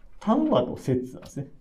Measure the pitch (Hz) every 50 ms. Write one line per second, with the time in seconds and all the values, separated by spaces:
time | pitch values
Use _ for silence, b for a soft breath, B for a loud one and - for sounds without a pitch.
0 | - - - - - 208 240 302 311 302 247 - - - 107 - - - 127 127
1 | 127 - - - - - - 139 127 - - -